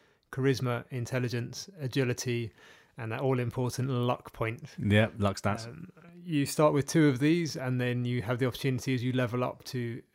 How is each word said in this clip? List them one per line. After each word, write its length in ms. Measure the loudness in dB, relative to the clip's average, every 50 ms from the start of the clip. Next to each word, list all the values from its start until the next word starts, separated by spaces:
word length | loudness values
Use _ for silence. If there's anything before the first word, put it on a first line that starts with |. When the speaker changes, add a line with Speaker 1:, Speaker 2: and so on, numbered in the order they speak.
| _ _ _ _ _ _
Speaker 1:
charisma, 520 | -4 0 2 2 2 2 0 -2 -2 -2 -4 -6
intelligence, 800 | -6 -6 -4 -4 -2 -2 -2 -2 -2 -4 -4 -6 -8 -12 -14 -14 -10 -8
agility, 720 | -8 -4 0 0 0 0 0 -2 -2 -2 -2 -2 -4 -6 -8 -14 -20 -20 -20 -20 _ _ _ -10
and 140 | -6 -6
that 80 | -4 -2
all-important 720 | 0 2 2 2 0 -2 -2 -2 -2 -2 -2 -2 -2 -2
luck 420 | 0 0 2 0 0 -2 -4 -10
point. 300 | -8 -4 -4 -4 -4 -6 -10 -14 -8 -2
Speaker 2:
Yeah, 300 | 2 6 6 6 6 4 2 0
luck 180 | 0 0 0 0
stats. 260 | -2 -2 -2 -4 -6
Speaker 1:
Um, 220 | -12 -14 -16 -16 -18 -18 -20 -20 -20 -20 -14 -6
you 220 | -2 0 0 0
start 260 | 0 2 4 4 6
with 140 | 6 4 2
two 220 | 2 4 6 6 6
of 100 | 6 4
these, 380 | 4 4 4 2 0 -2 -4
and 240 | -4 -4 -2 0 0
then 240 | 0 0 0 0 -2
you 180 | -2 -2 -2
have 160 | -2 -2 0 0
the 80 | 0
opportunity 480 | 0 -2 -2 -2 -2 -2 -2 -2 -2 -2
as 80 | 0
you 100 | 0 0
level 300 | 0 0 0 0 0 -2 -2
up 200 | -2 -4 -8 -10
to, 380 | -8 -6 -6 -4 -6 -6 -10 -12 _